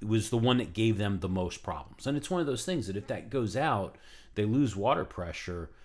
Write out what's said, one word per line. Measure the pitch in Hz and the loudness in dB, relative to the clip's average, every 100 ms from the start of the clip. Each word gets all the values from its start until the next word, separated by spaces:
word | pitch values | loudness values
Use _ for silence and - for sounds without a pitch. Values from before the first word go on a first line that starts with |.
was | 107 110 104 | 0 2 2
the | 120 | 2
one | 120 123 | 4 4
that | 113 | 2
gave | - 113 101 | 2 2 2
them | 104 95 | 0 0
the | 92 | 0
most | 92 90 - | 0 -2 -4
problems, | - 80 - - 139 | -6 -6 -8 -8 -4
and | 143 | -2
it's | 147 | 0
one | 180 | 0
of | 147 | 0
those | 123 - | -2 -2
things | 180 95 | -2 -2
that | 98 | -4
if | - | -4
that | 104 110 | -6 -4
goes | 135 110 107 | -2 0 0
out, | 156 113 92 - - - - - | 0 0 -2 -8 -20 -20 -8 -2
they | 104 | 2
lose | 127 135 92 | 4 2 2
water | 110 151 - | 2 2 0
pressure, | - 87 - - 87 82 - | -6 -8 -8 -8 -8 -8 -14